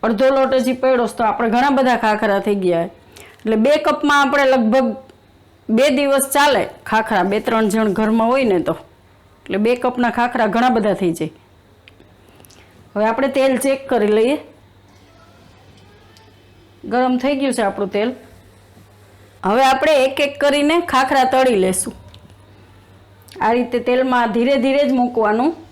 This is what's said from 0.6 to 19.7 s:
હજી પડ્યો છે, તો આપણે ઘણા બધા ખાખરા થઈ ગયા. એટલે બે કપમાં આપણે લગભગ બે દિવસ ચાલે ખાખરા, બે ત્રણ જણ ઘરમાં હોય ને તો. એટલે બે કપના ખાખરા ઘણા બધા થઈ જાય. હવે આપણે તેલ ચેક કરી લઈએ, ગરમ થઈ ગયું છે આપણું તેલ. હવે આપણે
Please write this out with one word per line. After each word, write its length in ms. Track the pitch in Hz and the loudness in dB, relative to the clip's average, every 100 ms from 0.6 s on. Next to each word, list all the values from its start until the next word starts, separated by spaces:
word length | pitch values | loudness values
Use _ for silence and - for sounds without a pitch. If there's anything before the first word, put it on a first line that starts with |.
હજી 100 | 247 254 | 0 0
પડ્યો 260 | 262 254 233 | 0 0 -2
છે, 80 | - | -2
તો 60 | |
આપણે 260 | 226 - 233 | -2 0 0
ઘણા 240 | 233 277 277 | 2 2 2
બધા 240 | 262 233 226 | 2 2 0
ખાખરા 340 | 208 220 196 202 | 0 0 0 0
થઈ 100 | 202 | -2
ગયા. 240 | 185 170 170 - - - - - | 0 0 -2 -10 -20 -20 -20 -12
એટલે 180 | 214 220 233 | -4 0 2
બે 120 | 302 302 | 2 0
કપમાં 340 | 294 285 285 | -2 0 2
આપણે 240 | 277 277 269 | 2 2 2
લગભગ 340 | 262 220 254 247 208 - - _ _ _ _ - 220 | 2 2 0 0 -4 -14 -20 _ _ _ _ -4 2
બે 100 | 277 269 | 2 2
દિવસ 280 | 285 269 269 | 0 0 0
ચાલે 300 | 285 294 247 - - - | 2 2 2 -2 -8 -4
ખાખરા, 340 | 220 220 208 185 | -2 0 0 0
બે 60 | 208 - | -2 -2
ત્રણ 240 | 226 220 | 0 0
જણ 220 | 220 220 190 | 0 0 0
ઘરમાં 280 | 220 226 226 | 0 0 2
હોય 140 | 254 254 | 0 0
ને 80 | 185 - | 0 -2
તો. 80 | 160 - _ _ _ _ _ | -6 -10 _ _ _ _ _
એટલે 140 | - 185 214 | -8 -2 0
બે 100 | 247 | 0
કપના 280 | 247 247 240 233 | -2 -2 -2 0
ખાખરા 300 | 240 240 220 226 | -4 -2 -2 0
ઘણા 160 | 247 233 | 0 0
બધા 180 | 208 196 | 0 -2
થઈ 120 | 185 165 | -2 -4
જાય. 120 | 156 - _ _ _ _ - - - - - - - - - - - 202 | -8 -10 _ _ _ _ -20 -20 -20 -20 -20 -20 -20 -20 -20 -20 -12 -4
હવે 100 | 214 | -2
આપણે 180 | 226 269 269 | 0 -2 0
તેલ 160 | 269 254 277 | 0 0 0
ચેક 220 | 269 - | -2 -2
કરી 200 | 247 208 214 | -2 2 2
લઈએ, 180 | 226 294 - - - - _ - - - - - - - - - - 427 - - - _ _ - - - - | 2 0 -6 -20 -20 -20 _ -20 -20 -20 -20 -20 -20 -20 -20 -20 -20 -20 -20 -20 -20 _ _ -20 -20 -20 -8
ગરમ 240 | 233 254 254 | -2 0 0
થઈ 160 | 262 285 | -2 -2
ગયું 160 | 277 254 | -2 -2
છે 40 | 202 | -4
આપણું 220 | 196 202 202 | -4 -6 -4
તેલ. 180 | 226 254 - - - - - - - - - - - - 185 | -4 -6 -18 -20 -20 -20 -20 -20 -20 -20 -20 -20 -20 -8 -2
હવે 160 | 220 | 2
આપણે 260 | 262 | 2